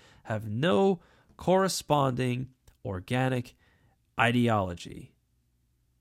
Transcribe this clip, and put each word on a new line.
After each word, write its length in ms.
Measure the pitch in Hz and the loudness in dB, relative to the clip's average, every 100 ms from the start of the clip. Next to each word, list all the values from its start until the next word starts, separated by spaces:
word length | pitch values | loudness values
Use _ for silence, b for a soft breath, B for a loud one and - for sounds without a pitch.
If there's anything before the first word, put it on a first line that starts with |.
| b b | b b
have 260 | - 107 110 | -8 -6 -4
no 500 | 107 165 196 196 180 b b b - | -2 2 4 2 0 b b b -6
corresponding 1120 | - 185 190 - - 147 135 120 127 123 131 _ _ _ | 2 2 2 -2 0 2 2 0 -2 -4 -8 _ _ _
organic 720 | - 92 - 127 131 127 120 - _ _ _ _ _ - | -10 -8 -4 -2 0 -2 -6 -14 _ _ _ _ _ 0
ideology, 920 | 117 120 117 107 92 87 85 - - _ _ _ _ _ _ _ _ _ | 2 4 2 2 0 -6 -14 -16 -18 _ _ _ _ _ _ _ _ _